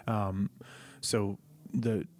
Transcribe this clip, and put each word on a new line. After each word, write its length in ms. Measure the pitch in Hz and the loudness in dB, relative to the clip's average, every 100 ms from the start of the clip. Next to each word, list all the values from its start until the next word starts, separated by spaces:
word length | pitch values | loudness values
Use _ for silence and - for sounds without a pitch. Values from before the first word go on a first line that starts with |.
| - | 0
Um, 420 | 110 98 95 101 - - - - - | 0 2 0 0 -2 -20 -18 -20 -10
so 380 | - 113 101 95 - - - | 0 2 2 -2 -10 -20 -2
the, 320 | - 117 107 - | 0 2 2 -2